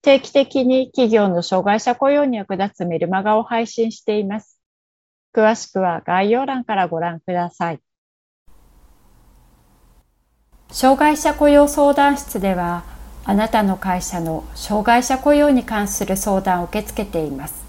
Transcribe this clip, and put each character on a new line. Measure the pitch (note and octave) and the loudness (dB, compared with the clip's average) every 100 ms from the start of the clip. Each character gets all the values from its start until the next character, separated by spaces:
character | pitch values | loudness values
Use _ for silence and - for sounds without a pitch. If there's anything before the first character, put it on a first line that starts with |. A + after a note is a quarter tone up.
定 | - C4+ | 4 2
期 | - | 2
的 | C#4+ C4+ C4+ B3+ | 0 0 0 2
に | C4 B3+ | 2 0
企 | - A#3+ | 0 2
業 | A3 G3+ | 4 2
の | F3 | 0
障 | E3+ F#3 | -2 -2
害 | G3 G#3+ | 0 0
者 | B3 A#3+ | 0 0
雇 | C#4 | 2
用 | C#4+ C#4+ | 2 0
に | A#3 | -4
役 | F#3+ F#3+ | -6 -4
立 | G3+ _ | -4 _
つ | F3 | -6
メ | E3 | -2
ル | E3+ | -2
マ | F#3+ | -2
ガ | G#3 G#3+ | 0 0
を | |
配 | A3 A#3+ A#3 | 0 -4 -4
信 | - A3+ | -2 -4
し | - | -4
て | - G#3+ | -4 -4
い | |
ま | G3 G#3+ | -4 -8
す。 | _ _ _ _ _ _ _ _ _ | _ _ _ _ _ _ _ _ _
詳 | - G#3+ | 2 2
し | A3+ - | 2 -4
く | F#3+ | -2
は | F#3 E3+ | -2 -2
概 | - F3+ G3+ | -2 0 2
要 | A#3 C4+ | 0 -2
欄 | C4 | -6
か | A#3+ G#3 | -4 -2
ら | F3 | -2
ご | E3 | -2
覧 | E3+ E3 | -6 -8
く | - | -6
だ | F3+ F3 | -4 -4
さ | - E3+ | -6 -8
い。 | D#3 _ _ _ _ _ _ _ - _ _ _ _ _ _ _ _ _ _ _ _ _ _ _ _ _ _ _ _ _ | -8 _ _ _ _ _ _ _ -20 _ _ _ _ _ _ _ _ _ _ _ _ _ _ _ _ _ _ _ _ _
障 | - C4 C4+ | 0 2 4
害 | D4+ D4+ | 4 2
者 | D#4+ D4 | -2 2
雇 | D4 | 6
用 | C#4+ C#4+ | 6 6
相 | D4 C#4+ | 4 2
談 | C#4+ C#4+ C#4 | 4 2 2
室 | - - | -4 -4
で | G3 F3+ | -2 -2
は、 | F3 F3 - - - - - | -2 -6 -10 -18 -20 -14 -2
あ | G3+ | 0
な | A3 | 2
た | A3 | 2
の | G3+ F#3+ | 2 -2
会 | F#3+ F3+ | -2 -4
社 | - F3+ | -4 -6
の | E3 D#3+ - - | -4 -6 -8 -14
障 | - G#3+ | -4 -2
害 | G#3+ A#3+ | 2 2
者 | B3+ C4 | 2 -2
雇 | D4 D4 | 2 4
用 | D4 | 4
に | C4 | 2
関 | A#3 G#3+ G#3 | 0 -4 -4
す | - | -4
る | G3 F#3+ | -4 -2
相 | G#3+ F#3+ | 0 0
談 | F#3+ F3+ | 0 -2
を | F3 | -2
受 | G#3+ | -6
け | G#3+ | -6
付 | - G3 | -8 -6
け | |
て | E3+ | -4
い | D#3 | -6
ま | C#3 D#3 | -8 -12
す。 | - | -14